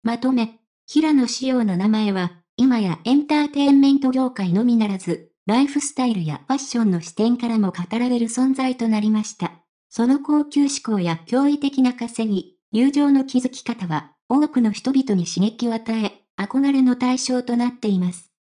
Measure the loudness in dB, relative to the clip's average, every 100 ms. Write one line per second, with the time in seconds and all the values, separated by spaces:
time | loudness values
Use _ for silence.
0 | -4 -2 -2 0 -2 -6 _ _ -2 0
1 | 4 2 2 -2 -2 0 0 0 0 0
2 | 0 -2 -4 -8 _ 0 2 2 0 -2
3 | 0 0 2 0 0 0 4 6 6 4
4 | 2 0 -2 -2 0 2 2 2 0 -4
5 | -4 -6 -8 _ -2 0 2 -2 -6 -4
6 | -2 -2 -4 -8 -4 -6 -4 0 0 0
7 | -4 -2 0 0 -2 0 -2 -4 -6 -4
8 | 0 0 -2 0 0 0 -2 -2 0 0
9 | 2 0 -4 -8 -8 -8 _ _ _ -2
10 | 0 0 2 0 0 0 0 -2 -4 -2
11 | -2 -4 -2 0 2 0 -2 2 0 0
12 | -10 -6 -2 -2 -4 _ _ 0 2 2
13 | 4 2 2 -2 -2 -8 -10 -8 -4 -6
14 | -6 _ _ 0 2 2 0 0 -2 -2
15 | 0 -2 -2 -2 -2 -2 -4 -4 -4 -4
16 | -4 -8 _ -10 -4 0 2 4 2 2
17 | 0 0 -2 -2 -2 -2 -2 -2 -2 0
18 | 0 -4 _ _